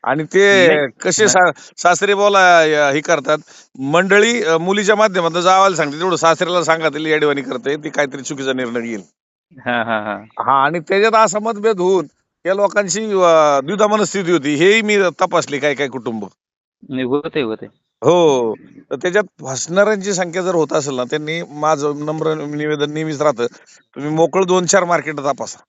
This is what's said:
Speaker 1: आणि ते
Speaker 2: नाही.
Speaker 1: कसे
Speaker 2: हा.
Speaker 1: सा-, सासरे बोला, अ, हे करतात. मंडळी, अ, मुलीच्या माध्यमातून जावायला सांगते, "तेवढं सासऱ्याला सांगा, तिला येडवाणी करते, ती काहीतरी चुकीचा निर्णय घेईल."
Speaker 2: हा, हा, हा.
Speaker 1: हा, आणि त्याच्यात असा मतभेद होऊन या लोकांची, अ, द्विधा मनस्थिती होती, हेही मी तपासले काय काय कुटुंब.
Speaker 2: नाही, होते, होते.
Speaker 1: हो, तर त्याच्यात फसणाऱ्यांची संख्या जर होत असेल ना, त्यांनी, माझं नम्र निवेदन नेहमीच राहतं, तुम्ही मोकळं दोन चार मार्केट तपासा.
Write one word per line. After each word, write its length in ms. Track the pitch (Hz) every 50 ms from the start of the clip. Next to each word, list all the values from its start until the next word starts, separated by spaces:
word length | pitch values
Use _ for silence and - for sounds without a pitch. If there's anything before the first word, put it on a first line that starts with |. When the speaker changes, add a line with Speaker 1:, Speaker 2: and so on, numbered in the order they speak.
| -
Speaker 1:
आणि 200 | 110 131 151 156
ते 440 | - - 185 196 202 202 190 180 170
Speaker 2:
नाही. 200 | 156 151 143 131 - _
Speaker 1:
कसे 220 | - 180 175 - 214
Speaker 2:
हा. 60 | 196
Speaker 1:
सा-, 220 | - 185 180 170 143 - - - _ -
सासरे 360 | - 170 180 160 190 196 202
बोला, 460 | 196 202 208 202 196 190 180 175 170
अ, 320 | 160 156 156 147 147 139
हे 100 | 139 151
करतात. 360 | 156 - 175 147 131 131 151 151 151 _ - - - _ _ -
मंडळी, 640 | 135 139 151 170 185 190 190 208 214 233 233 240 175
अ, 140 | 160 165 160
मुलीच्या 380 | 165 185 196 208 208 185 214
माध्यमातून 460 | 202 214 220 185 185 170 170 165 175
जावायला 340 | 170 180 185 190 196 196 185
सांगते, 240 | 156 160 143 139 156
"तेवढं 160 | 170 185 175
सासऱ्याला 480 | 147 156 165 165 151 185 165 180 180 160
सांगा, 260 | 143 160 165 160 156
तिला 200 | 139 151 156 156
येडवाणी 320 | 156 156 151 147 143 139
करते, 340 | 131 127 135 123 113 135 143
ती 140 | 156 147 151
काहीतरी 320 | 139 - 147 139 131 143
चुकीचा 320 | 127 - 151 135 135 135 131
निर्णय 280 | 127 127 117 117 123
घेईल." 200 | 117 117 113 104 92 _ _ _ _ _ _ _ _ _ _ 131 -
Speaker 2:
हा, 180 | 131 120 120 110
हा, 160 | 117 113 107
हा. 160 | 104 107 104 98 104 110 _ - 110
Speaker 1:
हा, 220 | 113 135 135 135
आणि 140 | 143 160 175
त्याच्यात 460 | 156 - 185 196 208 226 214 220 220
असा 140 | 202 160 214
मतभेद 400 | 208 226 233 208 202 226 220 185
होऊन 260 | 175 185 196 185 160 139 _ _ _ _ _ _ _
या 80 | 170 190
लोकांची, 520 | 196 202 196 - 208 208 190 160 202 220
अ, 540 | 220 202 190 180 170 165 160 156 151 143 139 135
द्विधा 240 | 143 202 190 220 208
मनस्थिती 440 | 208 214 208 165 - 190 190 165
होती, 240 | 180 165 131 143 147
हेही 260 | 143 165 190 208 226
मी 160 | 214 208 214 202
तपासले 600 | 196 175 151 - 185 180 170 170 143 135 143 139
काय 160 | 131 151 139
काय 140 | 127 143 131
कुटुंब. 380 | 117 131 110 127 113 110 101 98 _ _ _ _ _ _ _ _ _ _ - -
Speaker 2:
नाही, 140 | 131 127 131
होते, 380 | 120 131 147 147 165 - 156
होते. 240 | 135 110 110 - - 110 _ _ _ _ _ _ -
Speaker 1:
हो, 480 | 127 170 180 170 156 139 127 120 113 104 - - - - - - _
तर 40 | -
त्याच्यात 280 | 131 - 180 175 208 208 180 _ _
फसणाऱ्यांची 720 | 135 131 135 127 - - 165 190 202 202 214 202 185 202 202
संख्या 280 | 175 190 175 160 185
जर 140 | 180 180 185
होत 180 | 160 156 135 -
असेल 220 | 156 139 143 135
ना, 80 | 127 123
त्यांनी, 380 | 120 - 156 151 151 160 170
माझं 640 | 170 - 139 147 151 156 160 147 143 147 147 147 147
नम्र 280 | 151 156 160 156 160 156
निवेदन 600 | 156 147 147 147 147 151 151 151 147 143 147 147
नेहमीच 280 | 156 160 156 156 131
राहतं, 240 | 147 151 135 107 120 117 - - _ _ - _ _ _ _
तुम्ही 160 | 135 139 147
मोकळं 340 | 156 156 165 165 135 185 190 180
दोन 180 | 185 185 180
चार 180 | 160 - 196 180
मार्केट 340 | 175 175 156 139 147 156 147
तपासा. 420 | 135 143 135 120 113 104 - - _